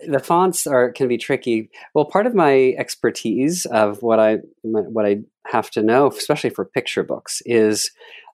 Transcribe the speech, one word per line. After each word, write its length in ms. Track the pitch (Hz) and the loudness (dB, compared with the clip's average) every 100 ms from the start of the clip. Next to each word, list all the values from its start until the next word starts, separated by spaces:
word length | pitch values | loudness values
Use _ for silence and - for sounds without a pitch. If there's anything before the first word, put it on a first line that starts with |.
| - | -4
the 120 | 139 | -4
fonts 460 | - 170 185 175 151 | 0 2 2 0 0
are, 240 | 131 123 | 2 2
can 160 | - 127 | 0 -2
be 100 | 117 | -2
tricky. 520 | - 135 123 110 107 - - | -2 -4 -2 -2 -4 -16 -4
Well, 120 | 151 147 | -2 0
part 220 | 190 240 | 0 2
of 80 | 214 | 4
my 400 | 151 135 131 123 | 6 6 4 0
expertise 880 | 123 - 120 - 113 110 143 180 - | -6 -4 -2 -2 -4 -2 -2 -2 -2
of 360 | 110 104 104 | 0 0 0
what 180 | 117 110 | 0 2
I, 180 | 110 107 - _ | 2 0 -6 _
my, 180 | 113 110 | -6 -4
what 240 | 98 110 104 | -4 -2 0
I 120 | 104 110 _ - | 0 -4 _ -6
have 220 | 117 - | -4 -4
to 120 | 117 | -2
know, 240 | 107 127 143 | 2 2 2
especially 420 | - - 147 127 | 0 -4 -2 -4
for 160 | - 92 | -6 -8
picture 380 | 135 - - | -6 -4 -4
books, 380 | - - - - - | -4 -6 -10 -10 -2
is 460 | 117 107 107 - - - - - | 2 2 0 -6 -10 -20 -20 -20